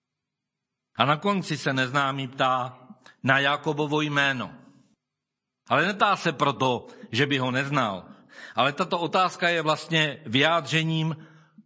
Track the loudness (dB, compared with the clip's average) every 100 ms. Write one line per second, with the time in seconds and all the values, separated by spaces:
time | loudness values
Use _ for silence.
0 | _ _ _ _ _ _ _ _ _ 0
1 | 2 2 0 -2 -2 -4 -2 0 0 0
2 | 0 -2 -6 -2 0 0 -2 -8 -20 -20
3 | -20 -4 2 4 4 0 -2 -2 0 0
4 | 0 0 0 0 -6 -12 -20 _ _ _
5 | _ _ _ _ _ _ -2 0 2 2
6 | 2 2 0 0 0 2 0 0 -4 -18
7 | -6 -2 0 0 0 -2 -2 0 -2 -4
8 | -10 -20 _ -20 -8 0 0 0 -2 -2
9 | 0 2 0 0 0 2 0 -2 0 0
10 | 0 -2 -2 2 4 2 0 -2 0 0
11 | -2 -4 -10 -20 _ -20